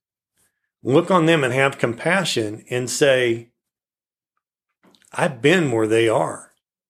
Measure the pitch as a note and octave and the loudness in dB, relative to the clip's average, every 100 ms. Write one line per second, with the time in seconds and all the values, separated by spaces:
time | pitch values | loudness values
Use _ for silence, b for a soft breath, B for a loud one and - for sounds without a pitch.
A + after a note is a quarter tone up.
0 | _ _ _ _ _ _ _ _ A2+ C#3+ | _ _ _ _ _ _ _ _ 0 0
1 | E3+ F#3+ D#3+ E3 B2+ B2+ C#3 C3+ B2 A2+ | 4 2 4 2 0 0 0 0 -4 -2
2 | D#3 F#3+ D#3+ - G#2+ G#2+ - B2 B2 - | -2 -2 -2 -4 -4 -8 -8 -8 -6 0
3 | C#3+ B2+ B2 A#2 A#2 _ _ _ _ _ | 2 2 0 -2 -6 _ _ _ _ _
4 | _ _ _ _ _ _ _ _ _ _ | _ _ _ _ _ _ _ _ _ _
5 | _ - D#3 B2 C3+ F#3 D3 A2+ A2 A2+ | _ -4 -4 0 2 2 2 0 0 2
6 | A2+ A#2+ D#3+ - - _ _ _ _ | 2 0 -2 -6 -16 _ _ _ _